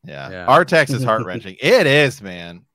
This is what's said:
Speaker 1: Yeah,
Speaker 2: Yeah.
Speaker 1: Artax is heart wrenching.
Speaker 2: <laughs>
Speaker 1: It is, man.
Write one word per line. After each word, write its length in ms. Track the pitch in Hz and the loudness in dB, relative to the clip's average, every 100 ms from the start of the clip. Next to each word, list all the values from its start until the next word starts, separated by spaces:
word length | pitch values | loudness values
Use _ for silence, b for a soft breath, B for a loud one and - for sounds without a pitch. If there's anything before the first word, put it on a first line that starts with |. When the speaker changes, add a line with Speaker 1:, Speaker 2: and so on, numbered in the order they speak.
Speaker 1:
Yeah, 240 | - 139 135 | -16 -14 -14
Speaker 2:
Yeah. 160 | 92 90 | -8 2
Speaker 1:
Artax 440 | 147 180 165 143 | 2 4 2 2
is 100 | 127 | -2
heart 220 | 123 110 | 0 -2
wrenching. 320 | 95 90 98 92 | -2 -10 -12 -4
Speaker 2:
<laughs> 40 | |
Speaker 1:
It 240 | 139 247 156 | 2 4 4
is, 340 | 143 139 - | 4 2 -2
man. 460 | 98 90 85 87 _ | -14 -14 -14 -18 _